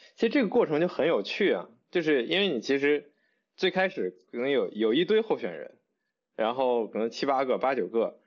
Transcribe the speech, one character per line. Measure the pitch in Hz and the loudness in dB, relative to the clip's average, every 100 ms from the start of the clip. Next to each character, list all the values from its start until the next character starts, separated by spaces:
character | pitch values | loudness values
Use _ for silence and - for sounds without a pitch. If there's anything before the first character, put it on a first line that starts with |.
| - - | -20 -4
其 | 226 | 0
实 | |
这 | 285 | 2
个 | 208 | 2
过 | 233 156 | 2 2
程 | 151 | 2
就 | 175 | 0
很 | - 151 | 0 0
有 | 127 | 0
趣 | 98 - 190 | -2 0 2
啊， | 101 85 _ _ | 0 -4 _ _
就 | 180 | -2
是 | 156 143 113 | 2 2 2
因 | 180 | 0
为 | 202 | 0
你 | 127 | 0
其 | 101 135 | 0 2
实 | 143 147 - _ _ _ _ - | 2 0 -2 _ _ _ _ -4
最 | 190 | -2
开 | 185 190 | 0 -2
始 | 185 143 - _ | -2 -6 -8 _
可 | - | -6
能 | 131 | -2
有， | 135 107 | 0 0
有 | 104 110 | 0 2
一 | 127 175 | 2 2
堆 | 220 | 2
候 | 220 139 | 0 -2
选 | 107 | -4
人， | 80 65 - _ _ _ _ _ - | -10 -14 -18 _ _ _ _ _ -4
然 | 110 127 | -2 0
后 | 131 120 104 | 0 0 -2
可 | 104 | -4
能 | 113 | -4
七 | 117 139 | -2 -2
八 | 135 131 | 0 0
个、 | 101 | 0
八 | 131 | 0
九 | 131 90 | -2 -2
个， | 113 104 - | 0 -2 -4